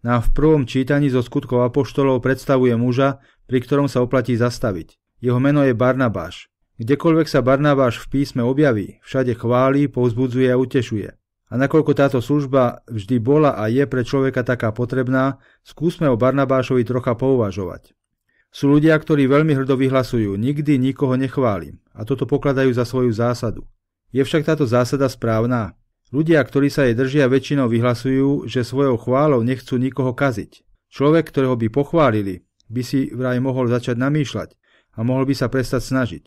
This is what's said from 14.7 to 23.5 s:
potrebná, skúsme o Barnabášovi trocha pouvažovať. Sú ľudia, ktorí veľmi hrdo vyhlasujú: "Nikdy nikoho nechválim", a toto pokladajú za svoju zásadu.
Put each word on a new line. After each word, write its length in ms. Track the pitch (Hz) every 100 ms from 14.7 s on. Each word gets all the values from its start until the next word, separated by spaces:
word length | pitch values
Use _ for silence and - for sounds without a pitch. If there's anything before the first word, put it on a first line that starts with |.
| 110
potrebná, 640 | 120 127 127 131 131 135 _ _
skúsme 480 | - - 156 175 156
o 80 | 117
Barnabášovi 640 | 127 135 135 131 123 131
trocha 320 | 117 127 123 117
pouvažovať. 800 | 131 131 104 90 90 - _ _ _ _ _ _ _
Sú 160 | - 139
ľudia, 320 | 147 156 156
ktorí 240 | - 151
veľmi 320 | 135 139 160 135
hrdo 240 | 135 131
vyhlasujú: 560 | 135 131 123 123 107 98
"Nikdy 400 | 120 147 147 139
nikoho 400 | 127 135 139 127
nechválim", 640 | 131 135 127 95 76 - _ -
a 80 |
toto 240 | 110 135 131
pokladajú 400 | 143 143 131 131 120
za 80 |
svoju 320 | 120 131 123 110
zásadu. 480 | 117 120 117